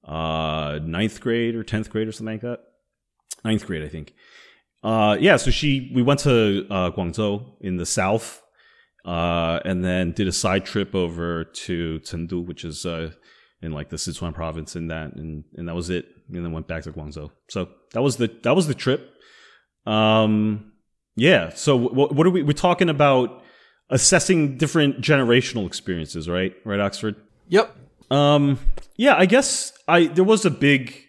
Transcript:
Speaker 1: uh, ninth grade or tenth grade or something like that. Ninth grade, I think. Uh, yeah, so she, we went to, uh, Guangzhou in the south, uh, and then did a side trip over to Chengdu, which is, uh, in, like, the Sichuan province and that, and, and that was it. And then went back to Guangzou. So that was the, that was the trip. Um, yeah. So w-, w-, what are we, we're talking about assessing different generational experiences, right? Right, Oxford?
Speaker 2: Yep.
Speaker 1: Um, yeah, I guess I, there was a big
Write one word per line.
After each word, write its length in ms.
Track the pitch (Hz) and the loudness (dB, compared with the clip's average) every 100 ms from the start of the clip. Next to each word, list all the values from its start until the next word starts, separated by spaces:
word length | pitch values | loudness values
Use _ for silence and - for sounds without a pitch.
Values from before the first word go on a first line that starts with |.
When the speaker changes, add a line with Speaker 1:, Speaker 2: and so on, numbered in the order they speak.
| 71 | -10
Speaker 1:
uh, 720 | 78 80 80 80 78 73 76 | -6 -4 -4 -4 -4 -6 -6
ninth 400 | 80 85 110 - | -6 -4 -4 -4
grade 320 | 117 117 117 | -4 -2 -2
or 80 | 117 | -4
tenth 240 | 107 127 110 | -6 -6 -4
grade 180 | 110 110 | -6 -6
or 60 | |
something 220 | 107 110 | -8 -10
like 80 | 110 | -10
that. 180 | 120 120 _ _ _ _ _ _ _ - 113 | -10 -12 _ _ _ _ _ _ _ -10 -2
Ninth 180 | 110 - | -2 -2
grade, 160 | 82 | -8
I 60 | 76 | -8
think. 240 | 80 73 _ _ - - _ _ _ | -12 -16 _ _ -20 -20 _ _ _
Uh, 340 | 110 110 107 104 | -2 2 4 4
yeah, 160 | 175 143 | 4 4
so 140 | - | 4
she, 400 | - 151 139 127 | 0 0 -2 -2
we 80 | 123 | 0
went 180 | 120 139 | 2 2
to, 460 | 143 120 107 98 - | 4 4 4 0 -2
uh, 200 | 98 90 | -2 -2
Guangzhou 520 | 82 87 82 107 104 123 _ | -2 -6 -4 -4 -4 -10 _
in 140 | 98 90 | -6 -6
the 80 | 82 | -4
south, 560 | - 95 113 - - _ _ _ _ _ _ 87 | -2 0 -2 -4 -18 _ _ _ _ _ _ -8
uh, 540 | 85 85 85 82 85 | -2 0 0 0 -2
and 180 | - 92 | -2 -2
then 280 | 90 90 87 | -2 -2 -2
did 140 | 85 98 | -2 -2
a 40 | |
side 340 | - 92 95 95 | -2 0 -2 -2
trip 280 | 107 98 | -6 -4
over 500 | 95 87 85 85 85 | -4 -4 -4 -6 -6
to 560 | 82 - - 85 82 80 | -8 -12 -8 -6 -4 -8
Chengdu, 440 | - 87 85 90 | -10 -10 -6 -8
which 200 | 87 80 | -8 -12
is, 200 | 82 76 | -12 -10
uh, 260 | 90 82 80 - _ _ _ _ | -10 -8 -10 -12 _ _ _ _
in, 100 | 82 | -10
like, 160 | 76 73 | -10 -10
the 60 | 80 | -10
Sichuan 380 | - 78 85 | -10 -8 -10
province 400 | 80 82 80 76 87 | -8 -8 -8 -10 -10
and 140 | 82 | -8
that, 240 | 80 78 | -8 -10
and, 300 | - 80 76 78 - | -12 -12 -12 -14 -12
and 120 | 85 | -8
that 60 | |
was 140 | 85 85 | -8 -4
it. 160 | 90 - _ _ | -6 -6 _ _
And 120 | 87 | -10
then 80 | 85 | -8
went 140 | 80 78 | -8 -8
back 160 | 82 | -10
to 80 | 78 | -10
Guangzou. 380 | 78 76 76 76 _ _ | -14 -14 -14 -16 _ _
So 200 | 101 87 _ _ | -8 -8 _ _
that 100 | 113 | -2
was 140 | 139 120 | -2 0
the, 120 | 117 - | -4 -2
that 100 | - 160 | 0 2
was 120 | 156 | 2
the 60 | |
trip. 360 | 131 - 135 - _ _ _ _ _ _ _ - | -2 -2 -2 -4 _ _ _ _ _ _ _ -2
Um, 840 | 107 110 110 110 107 107 107 107 _ _ _ _ - | 2 4 4 4 2 0 -2 -8 _ _ _ _ 0
yeah. 340 | 139 151 82 | 4 4 2
So 220 | - - 135 | -4 2 2
w-, 120 | 123 | 2
w-, 260 | 131 143 143 | 2 2 4
what 100 | 170 | 2
are 40 | |
we, 120 | 185 | 2
we're 100 | 151 | 0
talking 360 | 147 180 175 175 | 2 2 2 0
about 540 | 147 147 131 123 - - _ _ _ _ | 4 4 4 2 -4 -20 _ _ _ _
assessing 680 | 131 - 180 - 180 147 131 | 2 4 4 4 2 2 0
different 440 | 151 165 143 135 | 0 2 2 0
generational 680 | 135 143 120 120 - 120 90 | 2 2 6 4 4 -4 -6
experiences, 600 | - - 87 78 82 80 | -8 -6 -6 -6 -8 -4
right? 260 | 90 95 - | -2 -2 -6
Right, 160 | 110 101 | -6 -2
Oxford? 360 | 101 - 110 104 _ _ _ | -2 -2 -6 -8 _ _ _
Speaker 2:
Yep. 260 | 185 - - - _ _ | 2 2 -6 -20 _ _
Speaker 1:
Um, 480 | 139 143 147 143 135 - - - - | 2 4 4 4 2 2 0 -4 2
yeah, 200 | 254 226 | 4 6
I 100 | 185 | 6
guess 460 | 240 269 - - _ - | 4 2 -4 -8 _ 2
I, 180 | 175 160 | 4 4
there 180 | 156 | 4
was 200 | 190 220 | 4 4
a 60 | 185 | 2
big 520 | 139 143 143 120 - | 2 4 4 0 -16